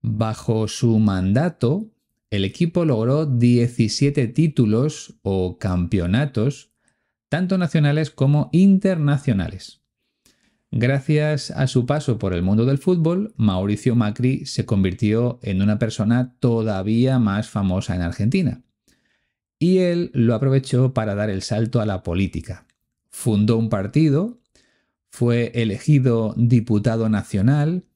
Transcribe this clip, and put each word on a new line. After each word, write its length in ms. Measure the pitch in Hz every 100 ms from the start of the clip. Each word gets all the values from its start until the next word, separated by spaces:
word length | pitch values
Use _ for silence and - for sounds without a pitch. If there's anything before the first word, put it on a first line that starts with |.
Bajo 640 | 113 107 110 110 - 110 107
su 320 | - 120 110
mandato, 880 | 107 95 92 107 170 - 120 175 220 _ _ _ _
el 160 | 101 98
equipo 400 | - 170 175 165
logró 400 | 113 117 143 156
diecisiete 1000 | 123 120 120 120 - 110 - 139 143 117
títulos 880 | 123 165 - 110 110 151 151 - -
o 340 | - 95 90 87
campeonatos, 1120 | 98 90 90 101 85 107 147 113 117 139 - _ _ _ _ _ _
tanto 280 | 151 185 190
nacionales 540 | 175 160 147 151 151
como 380 | - 135 147 -
internacionales. 1300 | 170 196 190 196 180 147 143 - 101 85 95 - - _ _ _ _ _ _ _ _ _ 117
Gracias 760 | 120 139 135 151 151 147 -
a 160 | - 135
su 180 | 127 120
paso 320 | 147 - 110
por 160 | 98
el 80 | 90
mundo 240 | 92 104 120
del 140 | 139
fútbol, 560 | - 180 160 180 214 -
Mauricio 580 | 110 92 101 104 131 120
Macri 520 | 104 104 123 135 139
se 180 | - -
convirtió 760 | 101 92 90 104 110 123 120
en 180 | - 95
una 160 | 101 104
persona 580 | 113 - 107 120 127 _
todavía 800 | 123 117 110 95 95 113 131 131
más 280 | 110 98 -
famosa 460 | 107 98 92 -
en 80 | 90
Argentina. 640 | 85 - 104 190 165 - _ _ _ _ _ _ _ _ _ _
Y 180 | 165 185
él 320 | 180 175 175 131
lo 180 | 117
aprovechó 640 | 110 135 135 131 123 127 123
para 180 | 107
dar 160 | 101 107
el 140 | 95
salto 360 | - 107 110 120
a 60 | 107
la 160 | 95
política. 640 | - 85 98 87 - - _ _ _ _ _
Fundó 440 | - 127 101 107 113
un 120 | 113
partido, 680 | 107 98 147 156 143 208 240 _ _ _ _ _ _ _
fue 400 | - 120 120 117
elegido 800 | 120 113 101 - 143 127 117 110 -
diputado 720 | 117 123 110 104 110 113 110
nacional 760 | 107 - 101 107 147 151 180 -